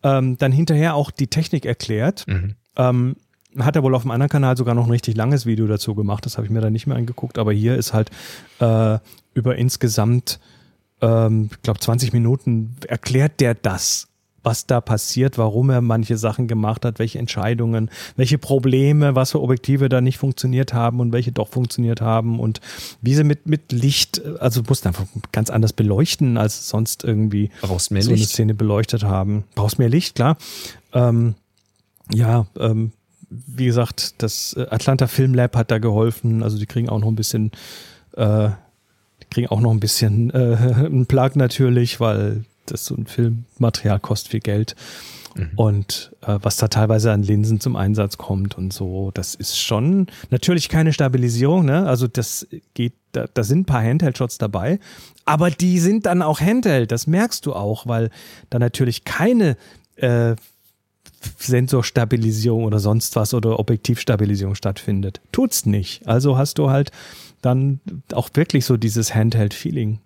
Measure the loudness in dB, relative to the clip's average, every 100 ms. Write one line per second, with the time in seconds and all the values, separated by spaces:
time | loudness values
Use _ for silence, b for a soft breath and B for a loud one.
0 | 2 2 0 0 2 2 2 2 2 0
1 | -4 -4 -4 -2 -2 -4 -4 -6 -4 -2
2 | -2 -4 -4 -4 -4 -8 _ 0 2 2
3 | 0 -4 _ _ _ -2 0 2 2 0
4 | 0 0 0 2 2 2 0 2 2 0
5 | 0 -2 2 0 0 0 0 0 -2 -4
6 | -2 -2 -4 -6 -2 0 0 -2 -2 -4
7 | -4 -6 -8 -2 0 2 2 0 0 0
8 | -2 B B B B B 2 4 2 0
9 | B B _ -4 -2 0 -2 0 -2 2
10 | 2 2 0 -10 b b b b _ _
11 | 2 4 4 2 -2 -6 -4 -2 0 0
12 | 0 2 2 0 0 -2 -2 -10 -8 -8
13 | 0 2 2 2 0 2 -2 -2 -4 -4
14 | -8 _ _ _ -2 -2 0 0 2 -2
15 | -2 0 0 2 0 2 2 2 2 0
16 | 0 0 -2 -2 -2 0 0 -2 -4 -2
17 | -4 -4 -6 -4 -2 -2 0 -2 -4 B
18 | B -2 0 0 2 0 2 2 4 4
19 | 4 2 2 0 0 0 2 2 2 2
20 | 2 0 -2 -2 -2 0 0 0 0 0
21 | 0 0 -2 -4 -4 -2 -4 0 -2 0
22 | 0 0 0 -2 -2 -4 B B B B
23 | 0 4 4 2 0 -4 _ 0 2 0
24 | -2 0 -2 0 0 0 0 0 0 -2
25 | -6 -8 -6 -2 0 2 0 2 2 2
26 | 0 2 0 2 0 -2 -6 -4 -2 -4
27 | -2 0 0 0 -2 B -4 -4 -2 0
28 | 2 2 2 0 0 2 2 2 0 0
29 | 0 0 0 -2 -4 -2 -2 2 2 2
30 | 0 0 2 2 B B B B _ 0
31 | 2 4 2 -2 _ _ _ _ _ _
32 | -4 0 2 2 0 -2 0 0 -2 -6
33 | _ _ -18 -18 -14 -2 0 2 0 -2
34 | -10 -4 -4 -4 -8 -6 -4 -2 0 2
35 | 0 2 2 4 2 0 0 0 0 2
36 | 2 0 -2 0 0 -4 -4 -4 -2 -2
37 | -2 -2 -2 -2 -2 B B B B B
38 | B -2 2 2 2 -2 _ _ _ _
39 | _ _ -8 -4 -2 0 2 2 0 0
40 | 2 2 2 2 2 4 4 2 2 2
41 | 2 2 2 2 0 2 2 4 0 0
42 | 0 0 0 -4 -8 _ -12 -10 -8 -8
43 | -8 -2 0 -2 -8 _ 0 0 0 0
44 | -2 -6 -4 -6 -2 -2 -2 -6 B B
45 | B B B -10 -8 0 2 2 -2 -8
46 | -12 -14 -4 -2 -2 0 0 2 2 2
47 | 2 2 2 2 2 0 -2 -2 0 0
48 | -2 -4 -6 -4 -4 -6 -8 -6 -8 -6
49 | -6 -6 -8 -8 -8 -6 -2 0 2 2
50 | 0 B B -2 2 0 0 2 2 2
51 | 2 2 0 2 2 4 4 2 2 2
52 | 0 -2 -6 -6 -12 -18 _ -6 -6 -6
53 | _ -8 -6 -4 0 0 2 0 2 2
54 | 0 -2 -6 -4 -4 -2 -2 -4 B B
55 | B B -2 2 2 2 0 2 2 2
56 | 2 0 0 0 2 2 2 2 0 -2
57 | 0 2 0 -2 -6 -4 -4 -4 -4 -2
58 | -2 B B B B 0 0 2 -2 -2
59 | -6 -2 2 4 2 0 B B _ _
60 | 0 2 2 -2 -6 _ _ _ _ _
61 | -20 _ -16 -12 0 0 2 0 0 -2
62 | 0 0 0 0 0 0 0 0 2 2
63 | 0 -2 0 0 0 0 0 -2 0 -4
64 | 0 0 2 0 -2 -4 -4 -6 -4 -4
65 | -4 -8 _ -2 0 0 0 0 -2 -10
66 | -2 0 2 2 0 0 2 2 0 B
67 | B B B B 0 2 0 -2 -6 -14
68 | -8 -6 -2 -2 0 0 2 2 2 -2
69 | -2 2 2 2 0 -2 -6 -4 -4 -6